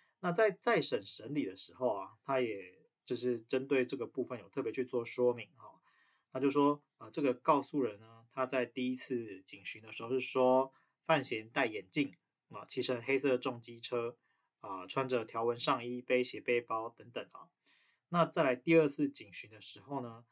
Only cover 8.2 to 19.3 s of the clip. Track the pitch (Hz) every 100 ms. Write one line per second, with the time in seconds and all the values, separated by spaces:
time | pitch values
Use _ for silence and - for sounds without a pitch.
8.2 | - - 131 135 120 - 127 127 - 123
9.2 | 110 95 - 101 - 110 110 - 113 131
10.2 | 120 131 127 131 135 - _ _ - 156
11.2 | 123 110 110 143 123 107 95 156 139 -
12.2 | _ _ _ 107 - - 123 120 113 139
13.2 | 139 123 131 120 120 117 117 120 117 120
14.2 | _ _ _ _ 107 95 92 139 131 123
15.2 | 113 117 117 117 156 131 120 123 - 127
16.2 | 123 110 - 120 120 113 113 - 113 117
17.2 | 92 - 165 _ _ - _ _ _ 175
18.2 | 165 180 143 123 - 165 151 139 143 -
19.2 | -